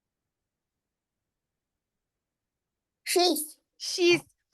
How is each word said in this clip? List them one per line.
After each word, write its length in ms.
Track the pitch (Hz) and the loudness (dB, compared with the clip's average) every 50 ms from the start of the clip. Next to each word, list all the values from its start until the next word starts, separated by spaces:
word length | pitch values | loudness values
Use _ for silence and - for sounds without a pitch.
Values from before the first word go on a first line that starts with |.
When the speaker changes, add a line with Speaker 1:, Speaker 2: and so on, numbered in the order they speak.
| _ _ _ _ _ _ _ _ _ _ _ _ _ _ _ _ _ _ _ _ _ _ _ _ _ _ _ _ _ _ _ _ _ _ _ _ _ _ _ _ _ _ _ _ _ _ _ _ _ _ _ _ _ _ _ _ _ _ _ _ - | _ _ _ _ _ _ _ _ _ _ _ _ _ _ _ _ _ _ _ _ _ _ _ _ _ _ _ _ _ _ _ _ _ _ _ _ _ _ _ _ _ _ _ _ _ _ _ _ _ _ _ _ _ _ _ _ _ _ _ _ -6
Speaker 1:
Шість. 560 | - - 359 359 359 302 - - - - _ _ _ _ | -2 0 2 2 2 0 -2 -6 -12 -16 _ _ _ _
Speaker 2:
Шість. 480 | - - - - - 349 349 349 320 - _ _ _ _ _ | -14 -12 -8 -4 0 2 2 2 2 -2 _ _ _ _ _